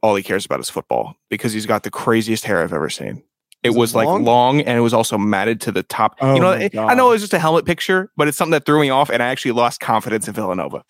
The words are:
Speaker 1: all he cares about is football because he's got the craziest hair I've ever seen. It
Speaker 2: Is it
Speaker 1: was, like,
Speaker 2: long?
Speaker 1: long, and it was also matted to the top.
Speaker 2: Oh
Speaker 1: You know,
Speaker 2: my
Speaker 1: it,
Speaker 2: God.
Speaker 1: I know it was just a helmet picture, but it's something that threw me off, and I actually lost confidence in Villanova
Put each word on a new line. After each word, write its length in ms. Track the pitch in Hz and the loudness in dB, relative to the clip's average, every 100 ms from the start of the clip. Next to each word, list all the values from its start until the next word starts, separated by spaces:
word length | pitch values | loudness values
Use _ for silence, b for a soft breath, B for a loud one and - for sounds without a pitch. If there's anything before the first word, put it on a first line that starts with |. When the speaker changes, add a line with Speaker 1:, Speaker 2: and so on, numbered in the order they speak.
Speaker 1:
all 140 | 110 101 | 0 0
he 80 | |
cares 220 | 95 95 - | -2 -4 -2
about 160 | 67 | -6
is 80 | 58 | -6
football 460 | - - 62 53 - - | -8 -4 -4 -4 -10 -10
because 220 | 107 120 | -6 -4
he's 140 | 110 107 | -4 -2
got 180 | 107 | -2
the 80 | 101 | -4
craziest 540 | - - 113 110 110 - | -6 0 0 0 -4 -2
hair 180 | 92 | -2
I've 80 | 82 | 0
ever 160 | 80 73 | -2 -4
seen. 320 | - 55 - _ _ _ _ | -6 -10 -12 _ _ _ _
It 80 | 123 | 0
Speaker 2:
Is 60 | 117 | 2
it 20 | |
Speaker 1:
was, 160 | 117 | 2
like, 120 | 117 127 | 2 2
Speaker 2:
long? 160 | 190 | 2
Speaker 1:
long, 380 | 117 120 123 143 | 2 4 4 2
and 160 | 131 120 | 2 2
it 40 | |
was 120 | 117 | 2
also 240 | 117 113 107 | 2 0 0
matted 420 | 104 98 104 113 | 0 0 0 -2
to 120 | - | -4
the 100 | 95 | -4
top. 320 | - - 110 - | -4 -2 -2 0
Speaker 2:
Oh 120 | 131 | 2
Speaker 1:
You 60 | 135 | 4
know, 160 | 185 170 | 2 0
Speaker 2:
my 80 | |
Speaker 1:
it, 80 | 196 | -2
Speaker 2:
God. 180 | 214 220 | -2 0
Speaker 1:
I 40 | |
know 140 | 247 254 | 4 4
it 20 | |
was 100 | 220 | 2
just 120 | 202 | 0
a 60 | 180 | 0
helmet 260 | 160 165 - | 2 0 0
picture, 440 | 170 - 190 190 - | -4 0 -2 -2 -2
but 140 | 151 | -2
it's 80 | 147 | 0
something 140 | 170 | 0
that 120 | 160 147 | 0 2
threw 140 | 151 | 2
me 100 | 139 | 4
off, 200 | 131 143 | 2 2
and 120 | 117 | 0
I 60 | 123 | -2
actually 240 | 131 135 | -2 -2
lost 300 | 117 120 - | 0 0 0
confidence 480 | - 110 110 110 - | -2 -2 0 -4 -4
in 40 | |
Villanova 480 | 104 101 90 73 - _ | -6 -4 -4 -6 -8 _